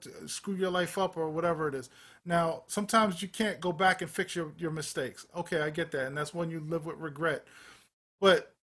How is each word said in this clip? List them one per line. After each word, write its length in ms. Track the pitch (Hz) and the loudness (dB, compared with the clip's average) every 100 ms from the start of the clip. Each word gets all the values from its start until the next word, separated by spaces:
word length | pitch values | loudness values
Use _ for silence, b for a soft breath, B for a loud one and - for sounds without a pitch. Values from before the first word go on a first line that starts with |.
t-, 100 | - - 226 | -12 -14 -10
screw 280 | - - | -8 -6
your 160 | 190 185 | -2 0
life 280 | 180 170 - | 2 0 0
up 180 | 185 170 | -2 0
or 140 | 160 | -2
whatever 380 | 156 170 156 156 | 0 0 2 0
it 80 | 135 | -4
is. 120 | 120 b b b | -8 b b b
Now, 400 | 175 170 165 156 - | 0 2 2 -2 -4
sometimes 560 | - 208 226 214 170 | -4 4 4 4 2
you 60 | 196 | -6
can't 320 | - 214 143 | -2 0 0
go 120 | 180 | -2
back 300 | 160 185 185 | 4 4 4
and 80 | 165 | -2
fix 260 | - 180 175 | -4 -2 -4
your, 160 | 156 156 | -6 -6
your 120 | 165 | -4
mistakes. 560 | 156 147 170 127 - - | -4 -4 -4 -4 -6 -12
Okay, 260 | 175 170 165 | -10 -4 -2
I 80 | 151 | -2
get 200 | 156 160 | -2 -4
that, 140 | 139 131 | -2 -2
and 100 | 143 | -4
that's 180 | 151 | -4
when 160 | 170 165 | -4 -4
you 100 | 165 | -6
live 240 | 156 165 | -4 -4
with 120 | 156 147 | -6 -8
regret. 480 | 156 143 165 139 - b b b b _ _ _ | -10 -2 -2 -2 -6 b b b b _ _ _
But 320 | 196 170 - _ _ | 8 8 4 _ _